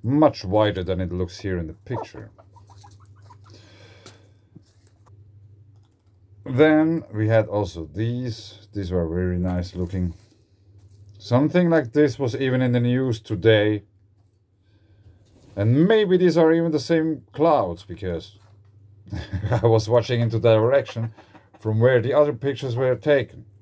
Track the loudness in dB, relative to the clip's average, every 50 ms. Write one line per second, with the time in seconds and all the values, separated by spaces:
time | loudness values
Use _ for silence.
0 | -2 0 2 4 2 2 2 -2 -6 -2 0 2 2 2 0 -4 -4 -4 -4 -4
1 | -4 -6 -4 -6 -6 -8 -8 -10 -8 -6 -6 -6 -6 -10 -14 _ _ -10 -10 -10
2 | -10 -12 -16 -20 -20 -20 _ _ _ _ _ -20 -20 _ -20 -20 -20 -20 -20 _
3 | -20 -20 -20 _ -20 -20 -20 -20 -20 -20 -20 -20 -20 -20 -20 -20 -20 -20 -20 -20
4 | -20 -20 -20 _ _ _ _ _ _ _ _ -20 _ _ _ _ _ _ _ _
5 | _ _ -20 -20 -20 -20 -20 -20 -20 -20 -20 _ -20 _ _ _ _ _ _ _
6 | _ _ _ _ _ _ -20 -18 -12 -6 2 4 4 6 6 4 2 2 0 -4
7 | -6 -8 -4 -2 0 2 2 2 2 0 -2 -4 -4 -4 -8 -12 -14 -10 -6 -6
8 | -4 -4 -4 -6 -8 -8 -10 -12 -14 -20 -20 -20 -20 _ -10 -10 -8 -4 -4 -4
9 | -2 -2 -4 -4 -2 -2 -2 -2 -4 -4 -4 -4 -6 -8 -8 -8 -8 -6 -4 -4
10 | -4 -4 -6 -10 _ _ _ _ _ _ _ _ _ _ _ -20 -20 -20 -20 -20
11 | -20 -20 -20 -20 -6 0 0 2 2 2 2 2 2 4 2 2 0 0 2 2
12 | 2 2 2 -2 -4 -4 -2 -2 -2 -2 0 0 0 0 0 0 0 0 0 0
13 | 0 -2 -4 -6 _ -8 -8 2 4 4 4 6 4 2 0 -2 -6 _ _ _
14 | _ _ _ _ _ _ _ _ _ _ _ _ _ _ _ _ _ _ _ _
15 | _ -20 _ _ _ _ _ _ _ -16 -6 -2 0 2 4 4 4 4 4 2
16 | 4 2 2 2 2 2 4 4 4 4 4 2 0 0 -2 -4 -2 0 0 0
17 | 0 -2 -4 -6 -10 _ _ 0 2 2 2 2 0 -4 -6 -10 -12 -18 -14 -10
18 | -8 -6 -6 -8 -10 -14 _ -20 _ _ -20 _ _ _ _ -20 -20 -20 -20 -20
19 | -16 -12 -12 -12 -10 -8 -8 -6 -4 -2 -2 0 2 2 2 2 2 2 2 2
20 | 2 0 -2 -2 -2 -2 -2 0 4 4 4 4 4 2 2 0 0 -2 -8 -8
21 | -8 -8 -10 -16 -20 _ _ -20 _ _ _ _ -6 -4 0 4 4 4 4 4
22 | 2 2 2 2 2 2 0 -4 -4 -6 -4 -4 -6 -6 -4 -2 0 0 -2 -2
23 | 2 2 2 2 0 -4 -12 -20 -20 -20 _ _